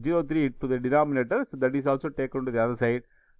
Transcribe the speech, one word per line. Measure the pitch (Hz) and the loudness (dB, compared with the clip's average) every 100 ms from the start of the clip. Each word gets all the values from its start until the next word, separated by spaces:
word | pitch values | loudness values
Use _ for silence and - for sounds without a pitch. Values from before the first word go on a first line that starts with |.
zero | 131 170 | -2 0
three | 165 160 139 | 0 0 0
to | - 135 | -2 -4
the | 127 | -2
denominator, | 123 143 151 135 120 240 277 | 2 2 4 0 0 -2 -2
so | 135 | -2
that | 127 139 | 0 2
is | 135 | 0
also | 135 151 | 0 -2
taken | 139 131 135 127 | -4 -4 -4 -2
to | |
the | 117 | 0
other | 117 120 | 0 2
side. | 120 123 - _ _ | 0 0 -4 _ _